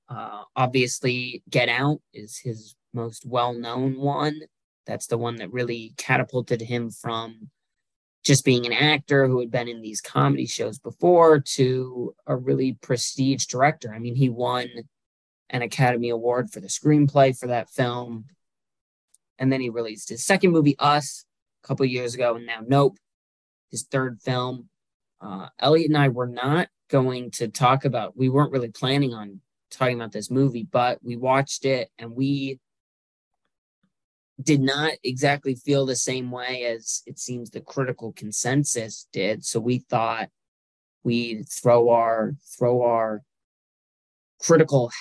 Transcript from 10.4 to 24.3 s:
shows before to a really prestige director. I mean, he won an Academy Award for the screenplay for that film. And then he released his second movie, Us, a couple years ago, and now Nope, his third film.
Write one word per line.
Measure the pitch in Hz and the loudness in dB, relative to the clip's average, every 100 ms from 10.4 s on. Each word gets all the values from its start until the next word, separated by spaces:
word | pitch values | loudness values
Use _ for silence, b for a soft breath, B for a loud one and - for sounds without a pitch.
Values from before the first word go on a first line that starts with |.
| 131 | -2
shows | - 113 131 | -4 -6 -8
before | - - 170 175 165 151 | -14 0 6 8 8 8
to | - - 127 127 127 123 120 - - | 4 2 2 2 -4 -8 -8 -8 -6
a | 135 | -4
really | 127 135 131 117 | 0 0 0 -4
prestige | - 120 - - 135 131 - | -4 -2 -2 0 0 0 -2
director. | 123 143 156 117 | 2 2 0 -8
I | 110 | -8
mean, | 120 123 | -4 0
he | 131 | 0
won | 117 123 123 120 120 - _ _ _ _ _ - | 2 -2 -2 -4 -10 -18 _ _ _ _ _ -8
an | 131 | -4
Academy | 117 - 127 117 120 | -4 2 2 2 -2
Award | 117 120 123 110 | 0 0 0 -4
for | 104 | -8
the | 95 | -10
screenplay | - 151 151 143 143 135 127 | -2 2 4 4 6 4 2
for | 123 | -2
that | 120 - | -4 -4
film. | - 123 123 120 113 110 _ _ _ _ _ _ _ _ _ _ - | -2 -2 -2 -8 -12 -14 _ _ _ _ _ _ _ _ _ _ -2
And | 131 | 0
then | 131 | 0
he | 127 | -2
released | 117 113 110 - | -4 -6 -10 -12
his | 117 | -4
second | - 190 190 | 0 4 4
movie, | 165 147 139 | 6 4 4
Us, | 143 147 135 - - _ _ _ | 4 2 0 -10 -20 _ _ _
a | - | -8
couple | 135 135 | -2 -2
years | 123 120 | -2 -6
ago, | 123 120 | -2 0
and | 117 117 | -2 -6
now | 113 113 | -8 2
Nope, | 135 139 - _ _ _ _ _ _ _ | 4 4 0 _ _ _ _ _ _ _
his | 113 | -12
third | - 135 127 110 | -4 -2 -2 -4
film. | - | -4